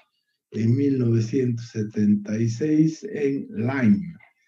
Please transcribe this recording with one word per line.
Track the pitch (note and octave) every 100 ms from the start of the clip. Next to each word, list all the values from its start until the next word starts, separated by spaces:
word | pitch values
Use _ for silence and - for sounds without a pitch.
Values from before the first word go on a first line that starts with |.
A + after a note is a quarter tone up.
| _ _ _ _ _
en | G#2+ A2+ C3
mil | C#3+ C3+
novecientos | A#2+ A2+ G#2+ C#3 B2 A2+ -
setenta | A2+ G#2 - G#2 G#2 - A2
y | A#2
seis, | - D#3 D#3 D#3+ -
en | - - C#3 C#3 -
Lyme, | G2+ A#2 C3+ A#2+ F#2+ E2 - _ _